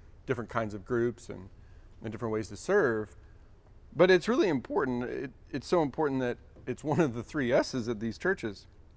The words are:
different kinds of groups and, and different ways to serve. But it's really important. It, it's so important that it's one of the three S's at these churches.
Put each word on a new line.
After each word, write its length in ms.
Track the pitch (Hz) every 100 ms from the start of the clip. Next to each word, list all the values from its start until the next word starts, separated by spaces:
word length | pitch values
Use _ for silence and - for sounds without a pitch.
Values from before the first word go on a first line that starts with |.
| - - -
different 240 | 120 107
kinds 240 | 117 110
of 100 | 101 90
groups 440 | 120 120 117 -
and, 200 | 98 98 - - - - -
and 100 | 110
different 220 | 110 117
ways 160 | 110 98
to 80 | 101
serve. 580 | - 202 139 110 104 - - - - - - - - -
But 160 | 185
it's 160 | 180 -
really 220 | 262 202
important. 540 | 135 - 285 131 123 120
It, 260 | 127 135 - -
it's 160 | 139 -
so 140 | 180
important 380 | 143 - 147 135
that 160 | 123 117 - - -
it's 160 | 120
one 160 | 147 165
of 140 | 147
the 100 | 117
three 300 | 110 151 120
S's 340 | 143 - 131 110
at 120 | 107
these 180 | 113 107
churches. 500 | 180 190 113 98 - - -